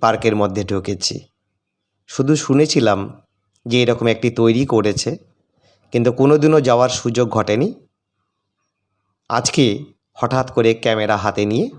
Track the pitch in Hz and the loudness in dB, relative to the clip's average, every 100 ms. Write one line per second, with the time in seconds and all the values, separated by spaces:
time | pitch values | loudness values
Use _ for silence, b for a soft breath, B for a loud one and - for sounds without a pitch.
0 | 113 110 113 107 101 101 95 98 101 92 | 0 2 0 0 -2 -2 -4 -4 -4 -6
1 | - - - _ _ _ _ _ _ _ | -6 -8 -16 _ _ _ _ _ _ _
2 | - - 135 151 - 139 151 - 110 98 | -12 -2 0 0 2 2 2 2 2 0
3 | 101 - _ _ _ _ 120 123 123 117 | -4 -14 _ _ _ _ -2 0 2 0
4 | 117 107 123 117 113 117 139 113 104 95 | 0 0 -2 0 2 2 0 0 0 -2
5 | - 160 _ _ _ _ _ _ _ 123 | -6 -8 _ _ _ _ _ _ _ 0
6 | 120 120 139 151 156 156 131 120 127 - | 0 2 4 4 4 2 2 2 2 -2
7 | 120 117 113 110 104 107 202 - _ _ | -4 -2 -2 -2 -2 -2 -2 -6 _ _
8 | _ _ _ _ _ _ _ _ _ _ | _ _ _ _ _ _ _ _ _ _
9 | _ _ - 120 123 - 120 104 - _ | _ _ -4 -2 0 2 2 0 -10 _
10 | _ - 117 131 131 127 113 113 117 110 | _ -6 -2 -2 -2 0 2 2 0 -2
11 | 107 101 101 101 104 120 254 | 0 -2 -2 -2 -2 -2 -4